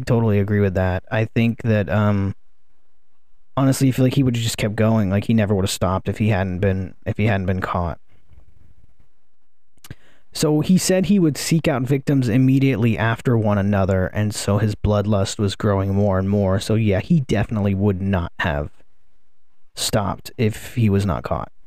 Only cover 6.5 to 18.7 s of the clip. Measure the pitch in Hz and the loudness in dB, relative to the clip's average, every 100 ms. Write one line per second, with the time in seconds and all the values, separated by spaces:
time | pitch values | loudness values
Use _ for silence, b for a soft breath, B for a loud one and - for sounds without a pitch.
6.5 | 90 98 95 92 - - - 107 98 95 | 0 0 0 -4 -8 -6 0 0 0 0
7.5 | 92 - 92 85 - - - - - - | -2 -2 -2 -2 -6 -12 -18 -18 -18 -18
8.5 | - - - - - - - - - - | -18 -18 -18 -18 -18 -18 -18 -18 -18 -18
9.5 | - - - - B B B B - 156 | -18 -18 -18 -16 B B B B -2 2
10.5 | 151 147 180 - 185 190 202 160 - - | 2 4 4 4 2 4 4 2 0 0
11.5 | 165 160 127 131 143 - 139 123 127 131 | 0 2 0 0 0 2 2 2 4 4
12.5 | 135 135 120 117 98 113 117 135 117 107 | 4 4 2 2 2 0 0 0 2 2
13.5 | 104 101 101 95 95 92 104 104 - - | 2 2 2 2 2 0 0 -2 -2 0
14.5 | 104 107 - 101 104 101 101 98 - 98 | 2 2 0 0 2 2 2 0 -2 -2
15.5 | - 107 98 98 98 104 92 98 104 95 | 0 0 0 2 2 2 2 2 2 2
16.5 | 98 - 107 107 92 - 165 - 101 - | 0 0 0 2 2 2 2 2 0 0
17.5 | 107 101 95 104 92 98 92 85 - 90 | 0 0 2 2 0 0 0 -2 -4 -2
18.5 | 73 76 | -2 -4